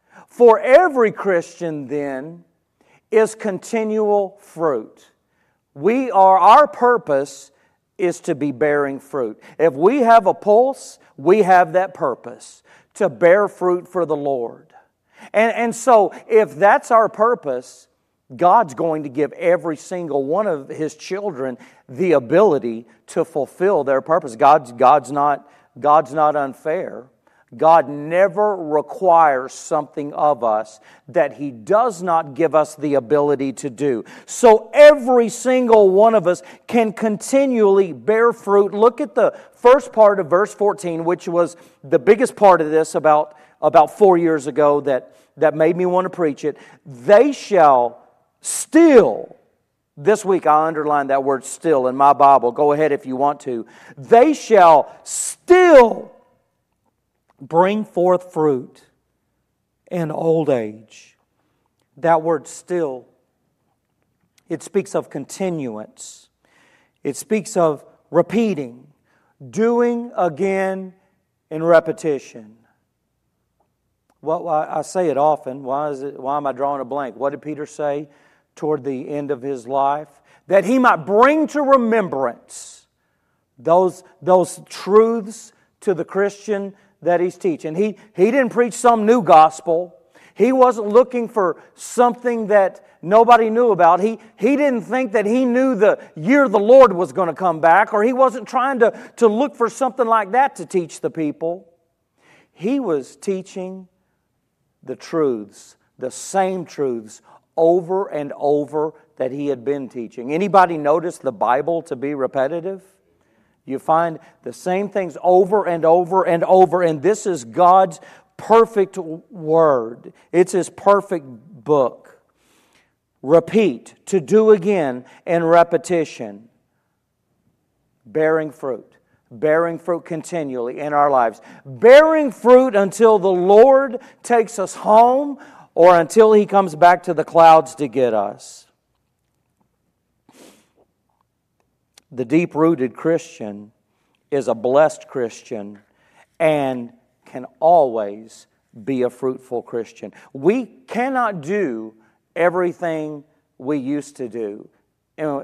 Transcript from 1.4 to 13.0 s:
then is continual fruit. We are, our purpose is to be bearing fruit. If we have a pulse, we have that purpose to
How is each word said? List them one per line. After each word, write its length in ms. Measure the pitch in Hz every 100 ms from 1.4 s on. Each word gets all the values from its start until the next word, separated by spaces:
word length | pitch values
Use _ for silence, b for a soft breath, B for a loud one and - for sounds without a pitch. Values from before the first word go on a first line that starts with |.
| 165 - 170 151 131
then 580 | 147 143 131 151 170 _ _ _ _ _ _ _
is 240 | 220 220
continual 1040 | - 214 185 - 233 220 214 214 208 196 -
fruit. 680 | _ - 160 127 110 _ _ _ _ _ _ _ _
We 360 | 143 156 247 254
are, 280 | 196 190 190
our 280 | 180 240 294
purpose 840 | - 247 240 - 139 143 - - _ _ _ _ -
is 220 | 175 165
to 140 | -
be 160 | 151 147
bearing 480 | 127 151 147 143 139
fruit. 420 | - 147 117 107 b b
If 160 | 160
we 240 | 135 180 285
have 280 | 233 226 190
a 80 |
pulse, 640 | 165 202 208 262 269 - - b -
we 240 | 139 214
have 320 | 185 185 170
that 180 | 180 185
purpose 720 | 180 156 113 - 117 - _ b b b
to 140 | -